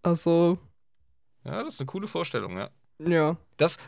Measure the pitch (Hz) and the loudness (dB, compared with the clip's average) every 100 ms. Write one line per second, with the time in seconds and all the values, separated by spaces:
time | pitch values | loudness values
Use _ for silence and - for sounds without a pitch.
0 | 180 170 170 170 170 180 - _ _ _ | 2 2 4 4 4 2 -6 _ _ _
1 | _ _ _ _ - 151 302 - 135 190 | _ _ _ _ -10 -8 -8 -8 -8 -8
2 | 208 170 170 120 90 90 - _ _ _ | -8 -6 -6 -6 -6 -8 -10 _ _ _
3 | 160 170 156 170 _ - 160 - | 0 2 2 -2 _ 0 2 2